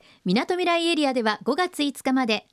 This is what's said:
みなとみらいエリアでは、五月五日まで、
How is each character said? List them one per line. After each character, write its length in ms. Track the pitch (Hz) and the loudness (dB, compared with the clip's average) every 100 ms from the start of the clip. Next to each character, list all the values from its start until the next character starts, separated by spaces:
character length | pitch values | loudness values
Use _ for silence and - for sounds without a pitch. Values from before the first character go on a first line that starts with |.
| - _ | -20 _
み 100 | 185 | 0
な 120 | 196 - | 0 0
と 100 | 359 | 0
み 80 | |
ら 120 | 359 339 | 0 2
い 100 | 339 | 2
エ 60 | |
リ 120 | 330 285 | 2 0
ア 80 | |
で 80 | 254 | 0
は、 180 | 220 208 | 0 -2
五 120 | - | -2
月 280 | 285 359 - | -2 -2 -2
五 200 | 285 - | -4 -2
日 100 | 269 | 0
ま 140 | 262 240 | 0 0
で、 200 | 208 - | -2 -6